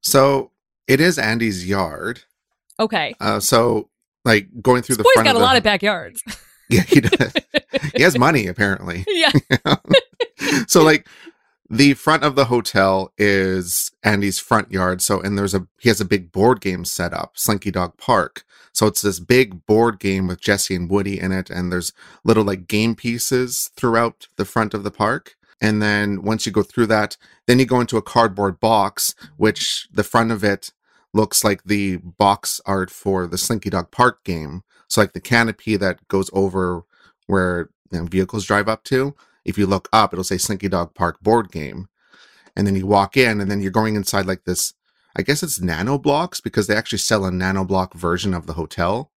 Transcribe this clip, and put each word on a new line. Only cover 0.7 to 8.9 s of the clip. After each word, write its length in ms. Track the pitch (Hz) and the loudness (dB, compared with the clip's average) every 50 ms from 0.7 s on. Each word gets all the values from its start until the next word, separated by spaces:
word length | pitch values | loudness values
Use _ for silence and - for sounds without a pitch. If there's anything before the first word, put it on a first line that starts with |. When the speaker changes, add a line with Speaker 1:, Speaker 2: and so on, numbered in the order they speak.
| _ _ _ | _ _ _
Speaker 1:
it 140 | - 131 135 | 0 2 4
is 180 | 156 180 175 147 | 4 2 2 0
Andy's 480 | 117 107 113 117 117 113 98 90 87 | -2 -2 0 0 0 -2 -2 -4 -4
yard. 580 | 92 101 98 92 80 73 73 82 104 123 - _ _ _ _ _ _ _ _ _ _ _ _ | -4 -2 -2 -2 -4 -4 -8 -8 -10 -10 -10 _ _ _ _ _ _ _ _ _ _ _ _
Speaker 2:
Okay. 360 | 220 220 - 180 151 127 - _ | -2 -2 -2 -4 -4 -6 -8 _
Speaker 1:
Uh, 200 | - 107 107 107 | -2 -2 -2 0
so, 480 | 98 - - 117 113 120 113 107 - _ _ _ _ _ _ _ _ | 0 2 2 4 4 4 0 -2 -4 _ _ _ _ _ _ _ _
like, 240 | 127 113 104 95 - - 120 | 2 2 2 2 -2 -16 -4
going 220 | 104 127 123 123 120 | 2 4 4 4 2
through 140 | - 131 | -2 -2
Speaker 2:
This 20 | 107 | 2
Speaker 1:
the 60 | 104 | 6
Speaker 2:
boy's 80 | 480 523 | 6 6
Speaker 1:
front 120 | - 220 | 6 6
Speaker 2:
got 40 | 294 | 4
Speaker 1:
of 60 | 254 | 4
Speaker 2:
a 20 | 233 | 4
Speaker 1:
the 60 | 233 | 4
Speaker 2:
lot 100 | 254 262 | 4 4
of 60 | 240 - | 4 2
backyards. 600 | 220 208 185 - 208 208 175 - 87 - - - | 2 0 2 0 -2 -2 -2 -6 -12 -16 -18 -16
<laughs> 60 | 233 - - - _ _ _ _ _ | -16 -16 -18 -18 _ _ _ _ _
Speaker 1:
Yeah, 120 | - - 180 | 2 2 4
he 160 | - 359 285 - | 6 4 4 6
does. 320 | - - - - - - 320 - _ - 202 - _ - 269 - 147 - | 4 0 0 0 -2 -2 -6 -6 _ -6 -6 -6 _ -6 -6 -6 -4 0
He 80 | - 147 | 4 4
has 140 | 180 139 123 | 4 4 4
money, 280 | 123 147 165 135 107 | 2 4 4 2 0
apparently. 580 | 92 90 - 104 101 95 - - 92 | -2 -2 0 0 0 0 -2 -4 -8